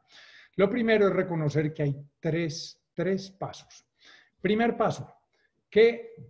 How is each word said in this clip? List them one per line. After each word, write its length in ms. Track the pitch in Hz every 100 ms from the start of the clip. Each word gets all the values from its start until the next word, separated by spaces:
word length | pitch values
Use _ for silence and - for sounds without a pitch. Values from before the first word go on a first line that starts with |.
| _ - - - - -
Lo 120 | 196
primero 400 | 247 226 214 202
es 60 |
reconocer 580 | 175 185 165 151 147 151
que 100 | 151
hay 120 | 147 139 - _
tres 580 | 165 160 165 147 - - _
tres 360 | - 175 190 -
pasos. 540 | - 143 - - - _ _ - - _ _
Primer 360 | 185 214 233 226
paso, 360 | 202 143 - _ _ _ _ _ _
que 460 | 208 233 233 - -